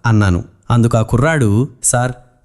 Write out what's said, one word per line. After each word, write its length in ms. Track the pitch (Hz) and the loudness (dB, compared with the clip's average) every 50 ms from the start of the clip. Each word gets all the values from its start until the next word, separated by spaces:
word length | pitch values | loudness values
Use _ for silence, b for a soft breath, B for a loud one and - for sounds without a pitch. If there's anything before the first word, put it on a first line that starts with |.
| - | -2
అన్నాను. 380 | 117 110 104 104 92 90 85 - - - _ _ - | 0 2 2 2 2 0 0 -4 -8 -16 _ _ -2
అందుకు 260 | 120 120 113 113 120 | 0 2 2 2 0
ఆ 60 | 113 | 0
కుర్రాడు, 640 | 110 - 120 117 135 165 160 147 120 101 101 113 135 - - _ | 0 0 0 0 0 0 0 0 0 0 0 0 -2 -4 -6 _
'సార్, 300 | - - - 120 123 127 127 - - _ _ _ | -4 -4 -2 -2 -2 -4 -6 -12 -18 _ _ _